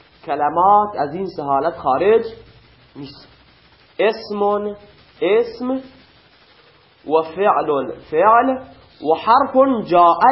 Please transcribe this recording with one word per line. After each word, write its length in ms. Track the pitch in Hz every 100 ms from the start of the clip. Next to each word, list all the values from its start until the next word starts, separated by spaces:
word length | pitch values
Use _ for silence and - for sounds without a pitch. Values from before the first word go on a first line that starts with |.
| _ _ 160
کلمات 640 | 147 147 170 190 208 208 -
از 140 | 143
این 120 | 165 190
سه 180 | -
حالت 340 | 143 139 160 170
خارج 460 | 147 139 190 226 226 - - _ _ _ _ 131
نیست. 320 | 139 - - _ _ _ _ _ _ -
اسم، 760 | 202 220 - 208 202 208 208 202 - _ _ -
اسم، 600 | 170 220 233 - 247 269 - - _ _ _ _ _ _ _ _ _ _ -
و 140 | 160 160 180
فعل، 560 | 202 147 156 139 127 - -
فعل، 460 | 151 208 233 262 254 - - _ - 147
و 40 | 160
حرف 720 | 220 - - 262 269 233 170
جاء 320 | 175 170 165 240